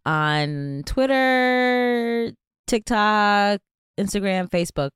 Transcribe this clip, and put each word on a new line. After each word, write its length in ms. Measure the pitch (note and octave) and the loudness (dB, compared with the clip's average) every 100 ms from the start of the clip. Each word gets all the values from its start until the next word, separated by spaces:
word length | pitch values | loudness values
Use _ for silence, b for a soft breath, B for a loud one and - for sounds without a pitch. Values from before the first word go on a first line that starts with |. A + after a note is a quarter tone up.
| - | -2
on 800 | D#3 D3+ D3+ D3 D3 C#3+ C#3 C#3+ | 0 0 0 -2 -4 -6 -8 -4
Twitter, 1500 | - C4 C4+ - B3+ B3+ B3+ B3 B3 B3 A#3+ A#3 A#3 A#3 - _ _ - | -2 2 2 2 2 2 2 2 0 0 0 -2 -2 -4 -8 _ _ -4
TikTok, 920 | A#3 - A3+ G#3+ G#3+ G#3 G#3 G3+ G3+ _ _ _ - | -4 0 2 2 4 4 4 2 0 _ _ _ -6
Instagram, 500 | G3 G3+ G3 F#3 F3+ | -4 -2 0 -2 0
Facebook, 420 | F3 F3 - C#3 | -2 -2 -4 -6